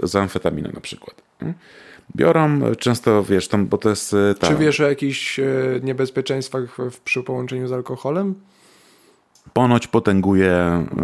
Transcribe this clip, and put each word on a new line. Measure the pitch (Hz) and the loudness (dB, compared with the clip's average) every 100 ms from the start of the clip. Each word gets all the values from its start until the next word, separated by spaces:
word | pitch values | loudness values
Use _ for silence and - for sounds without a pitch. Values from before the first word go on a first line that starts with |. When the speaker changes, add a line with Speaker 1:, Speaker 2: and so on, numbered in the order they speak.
Speaker 1:
za | 87 98 | -2 0
amfetaminę | 98 - 87 76 - | -2 -2 -4 -4 -6
na | - | -10
przykład, | - - - - _ _ | -14 -16 -18 -20 _ _
nie? | 160 175 - - - - - - | -10 -10 -14 -20 -20 -20 -8 0
Biorą, | 160 160 151 143 | 2 4 2 2
e, | 117 113 | 0 0
często, | 123 117 117 107 | 0 0 2 2
wiesz, | 95 95 - | 4 0 2
tam, | 101 95 | 0 0
bo | 104 | 0
to | 110 | 0
jest, | 101 - | 0 0
e, | 104 101 | 2 2
ta | 98 170 | 2 2
Speaker 2:
Czy | 147 | 2
wiesz | 151 147 | 2 2
o | 147 | 0
jakichś, | 139 139 131 - - | 0 -4 -4 -6 -4
e, | 135 131 131 127 | -2 0 -2 -2
niebezpieczeństwach | 131 127 131 135 127 135 127 131 120 - | -4 -2 -2 -2 -2 -4 -4 -6 -8 -8
w, | 127 | -10
w, | - | -10
przy | - 127 | -6 -6
połączeniu | 123 127 123 127 127 | -4 -6 -6 -6 -4
z | |
alkoholem? | 127 127 127 135 170 196 190 _ _ _ _ _ _ _ _ _ _ - | -6 -6 -6 -4 -2 -2 -6 _ _ _ _ _ _ _ _ _ _ -4
Speaker 1:
Ponoć | - 123 117 - | 0 4 2 2
potęguje, | 117 107 95 95 95 95 | 0 2 2 4 4 4
e, | 87 87 87 76 - | 4 2 0 -2 -2